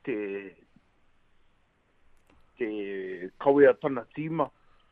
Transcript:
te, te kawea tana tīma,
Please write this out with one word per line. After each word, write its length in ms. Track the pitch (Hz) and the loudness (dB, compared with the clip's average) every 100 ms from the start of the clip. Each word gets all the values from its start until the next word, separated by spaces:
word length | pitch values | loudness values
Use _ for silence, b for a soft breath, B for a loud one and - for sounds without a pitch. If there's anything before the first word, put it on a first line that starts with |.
te, 160 | - 110 101 98 98 85 _ - _ _ _ _ _ _ _ _ _ _ _ _ _ - _ - - _ | -6 -6 -4 -6 -10 -18 _ -20 _ _ _ _ _ _ _ _ _ _ _ _ _ -20 _ -20 -20 _
te 120 | 113 107 98 98 92 92 92 - | -8 -6 -8 -8 -10 -10 -12 -2
kawea 360 | 143 143 135 | 2 6 6
tana 300 | 123 151 131 110 | 6 -2 -6 -8
tīma, 380 | - 156 165 135 - _ - _ | -10 -6 -4 -4 -6 _ -20 _